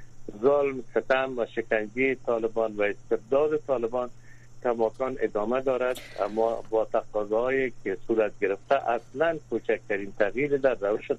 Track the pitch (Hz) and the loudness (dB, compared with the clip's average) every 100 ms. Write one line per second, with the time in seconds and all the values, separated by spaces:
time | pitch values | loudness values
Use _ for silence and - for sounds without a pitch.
0 | - - - 104 127 143 143 131 - 113 | -12 -12 -10 0 4 4 2 -2 -2 -2
1 | - 131 131 123 110 117 - 110 107 120 | 2 2 2 -2 -4 -2 0 0 0 0
2 | 135 123 - 117 113 113 110 104 104 98 | 0 0 0 0 0 0 0 0 0 0
3 | - 113 - 135 151 151 - 123 113 123 | -2 -2 2 2 2 0 0 0 0 -2
4 | 123 - - - - - 127 117 110 - | -4 -8 -16 -18 -16 -4 0 2 2 0
5 | 131 127 107 104 107 131 131 127 127 127 | -2 0 0 0 2 2 2 2 0 -2
6 | - - 104 110 113 113 107 110 107 113 | -6 -4 -2 2 2 0 0 0 2 0
7 | - 107 104 110 127 135 127 - 101 92 | 0 -2 0 2 2 2 0 -2 -4 -2
8 | - 110 104 - 98 98 - 139 - 117 | 0 2 2 2 0 0 2 2 2 -2
9 | - 131 165 156 - 113 - 104 - 101 | -2 0 0 0 -2 -4 0 -2 0 -4
10 | 98 - 101 113 143 139 131 117 98 113 | -2 0 0 2 0 2 2 2 0 0
11 | - | -2